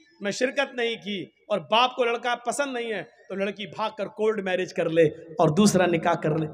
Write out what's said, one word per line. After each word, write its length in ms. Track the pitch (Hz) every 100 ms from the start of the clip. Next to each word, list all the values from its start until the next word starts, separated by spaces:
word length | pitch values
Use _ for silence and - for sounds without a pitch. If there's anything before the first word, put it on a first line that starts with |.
| _ -
में 80 | 202
शिरकत 420 | 190 254 269 269
नहीं 220 | 247 233 220
की 500 | 175 202 - _ -
और 100 | 202
बाप 340 | 139 220 254 262
को 80 |
लड़का 300 | 233 233 240
पसंद 420 | 233 240 226 277 247
नहीं 160 | 233
है 100 | 202
तो 320 | 156 _ -
लड़की 320 | 190 196 202 185
भागकर 380 | 170 214 220
कोर्ट 360 | 196 - 220 214
मैरिज 280 | 190 180 180
कर 160 | - 160
ले 460 | 165 156 - -
और 200 | - 160
दूसरा 320 | 156 208 185 175
निकाह 280 | 170 170
कर 260 | 165 156 156
ले, 60 | 156